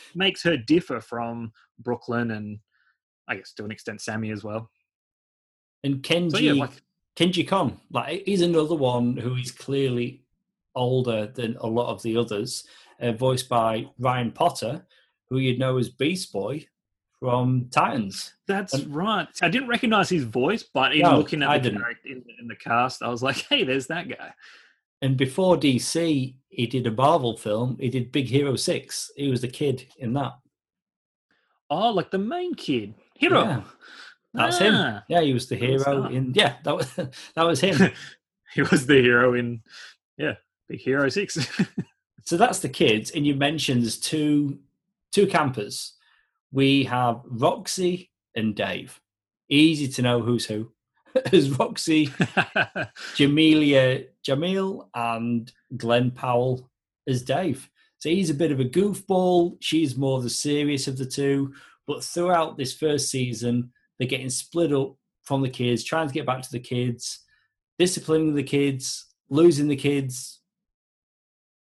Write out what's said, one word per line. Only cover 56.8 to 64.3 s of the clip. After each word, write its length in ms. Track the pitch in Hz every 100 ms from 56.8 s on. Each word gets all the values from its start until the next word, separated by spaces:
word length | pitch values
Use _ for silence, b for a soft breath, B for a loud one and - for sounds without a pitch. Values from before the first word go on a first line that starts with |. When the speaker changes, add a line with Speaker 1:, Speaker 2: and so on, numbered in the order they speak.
| _ _ -
Speaker 2:
as 140 | 127
Dave. 460 | - 139 185 147 - _ _ _
So 100 | 151
he's 220 | 180 175
a 40 |
bit 180 | 143 165
of 80 | 135
a 40 |
goofball. 920 | 131 175 202 185 - 190 180 180 175 -
She's 360 | - 156 156 127
more 240 | 139 131
the 80 | 123
serious 560 | - 147 147 147 139 139
of 100 | 131
the 80 | 131
two. 460 | - 139 139 139 B B B -
But 180 | 147
throughout 520 | - 175 175 175 160 -
this 160 | 127
first 380 | - 156 143 131
season, 600 | 135 127 107 120 120 123 _ _ _
they're 80 | 127
getting 240 | 131 131